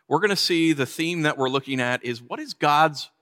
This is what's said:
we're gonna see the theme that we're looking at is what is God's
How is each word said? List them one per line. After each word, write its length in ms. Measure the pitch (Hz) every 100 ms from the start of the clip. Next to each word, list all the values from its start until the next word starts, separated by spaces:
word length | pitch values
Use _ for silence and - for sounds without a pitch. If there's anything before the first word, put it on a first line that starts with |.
| -
we're 140 | 147
gonna 140 | 208 185
see 360 | - 170 165
the 140 | 143 127
theme 380 | - 165 175
that 140 | 151 139
we're 120 | 131
looking 320 | 135 131 131
at 240 | 123 123 123
is 160 | 117
what 180 | 120 226
is 140 | 294
God's 580 | - 151 147 160 143 - _